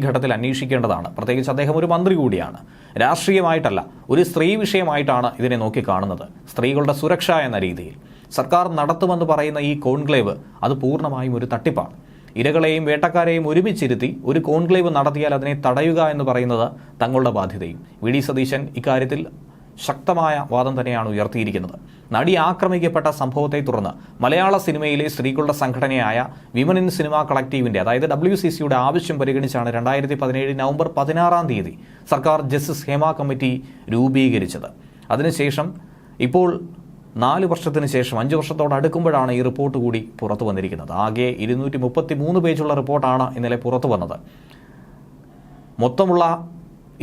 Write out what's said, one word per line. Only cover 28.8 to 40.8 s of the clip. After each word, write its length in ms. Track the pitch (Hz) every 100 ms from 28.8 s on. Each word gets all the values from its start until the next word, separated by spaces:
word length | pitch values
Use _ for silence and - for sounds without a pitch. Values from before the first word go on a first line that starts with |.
| 131
ആവശ്യം 320 | 165 165 147
പരിഗണിച്ചാണ് 480 | 135 135 135 127 120 117
രണ്ടായിരത്തി 400 | 120 139 139 147
പതിനേഴ് 300 | 135 131 135 135
നവംബർ 260 | 135 147 165 -
പതിനാറാം 480 | 139 160 175 175 160
തീയതി 240 | 110 87 - - - -
സർക്കാർ 280 | 143 156 156 139
ജസ്റ്റിസ് 340 | 143 143 147 -
ഹേമ 260 | 143 156 156
കമ്മിറ്റി 320 | 143 131 131 131 - - -
രൂപീകരിച്ചത്. 760 | 113 131 131 131 113 92 85 - - - - - 117
അതിനുശേഷം 520 | 160 156 143 143 165 - - - - - 123
ഇപ്പോൾ 220 | 180 180 170 - - - - - 110
നാല് 240 | 123 165 185
വർഷത്തിന് 380 | 165 165 147 143
ശേഷം, 240 | 127 123 113
അഞ്ച് 160 | 131 156
വർഷത്തോട് 340 | 147 156 147 139
അടുക്കുമ്പോഴാണ് 560 | 156 165 170 147 127 123
ഈ 40 | 127
റിപ്പോർട്ട് 300 | 131 139 135
കൂടി 180 | 120 113 113 -
പുറത്തു 240 | 107 104 110
വന്നിരിക്കുന്നത്. 420 | 95 95 82